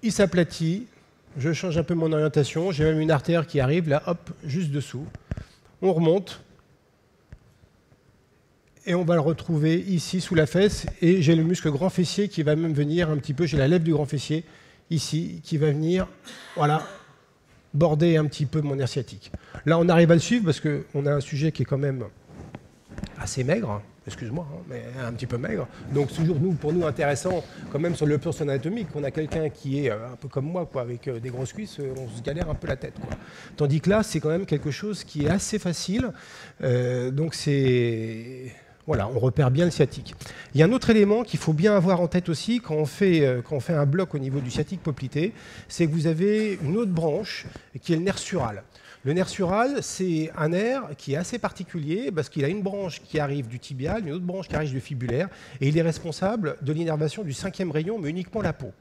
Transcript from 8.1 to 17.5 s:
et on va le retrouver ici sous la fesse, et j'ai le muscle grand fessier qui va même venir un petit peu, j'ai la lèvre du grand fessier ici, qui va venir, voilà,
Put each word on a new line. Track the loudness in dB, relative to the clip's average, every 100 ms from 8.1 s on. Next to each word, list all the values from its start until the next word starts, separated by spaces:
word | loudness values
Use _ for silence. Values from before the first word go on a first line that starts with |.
| _ _ _ _ _ _ _ -2
et | 0
on |
va | 4
le | 4
retrouver | 4 0 0 2 4 2
ici | 2 -2 0 -4
sous | 0
la | 2 4
fesse, | 4 4 2 -6 2
et | 4 6
j'ai | 6 6
le |
muscle | 4 2 0
grand | 0 0
fessier | 2 0 2 -2
qui | 0
va | 2 2
même | 2
venir | 0 2 2 2
un | 0
petit | -2 0
peu, | 0
j'ai | 4
la | 4
lèvre | 4
du | 4
grand | 2 2
fessier | -2 -2 -4 -4 -18 -20 -20 _
ici, | -2 0 -2 -4 -8
qui | -4 0
va | 2
venir, | 2 2 0 0 -8 -20 -20 -14 0
voilà, | 2 2 -2 -16 -20 _ _ _ _